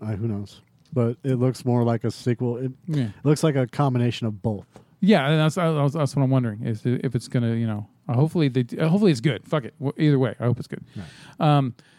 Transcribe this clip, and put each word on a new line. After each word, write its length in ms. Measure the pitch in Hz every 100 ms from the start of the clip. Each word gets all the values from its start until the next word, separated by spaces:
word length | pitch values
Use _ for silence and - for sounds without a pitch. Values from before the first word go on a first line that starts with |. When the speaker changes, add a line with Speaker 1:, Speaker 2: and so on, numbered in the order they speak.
Speaker 1:
uh, 140 | 107 101
who 120 | 113
knows? 340 | 101 101 - _ _ _
But 240 | 127 117 123
it 120 | 135 127
looks 300 | 127 - 123
more 180 | 120
like 220 | 117 117 117
a 60 |
sequel. 460 | - - 117 123 120
It 140 | 131 - -
Speaker 2:
Yeah. 220 | 151 117 - 143
Speaker 1:
looks 180 | 151
like 120 | 160 139
a 100 | 123
combination 580 | - 143 123 120 - 113
of 160 | 107
both. 260 | 117 101 - - - _
Speaker 2:
Yeah, 260 | 190 196 151
and 100 | 156
that's, 160 | 156 185
that's, 380 | 165 156 143
that's 220 | 160 139 143
what 80 |
I'm 60 | 131
wondering, 320 | 131 120 104 123
is 160 | 107 127
if 280 | 127 123
it's 140 | 117 -
gonna, 280 | 123 117 117
you 120 | 113
know, 200 | 104 107 _ -
uh, 60 |
hopefully 340 | 120 160 175 143
they, 180 | 123 120 -
uh, 80 | 160
hopefully 240 | 196 214
it's 100 | 131
good. 240 | 143 107 -
Fuck 200 | 156 113
it. 80 | -
W-, 140 | 131 -
either 200 | 151 139
way, 160 | 127 -
I 60 | 120
hope 120 | 117
it's 80 | -
good. 160 | - - -
Speaker 1:
Right. 640 | 82 - - - 151 147
Speaker 2:
Um, 180 | 131 - _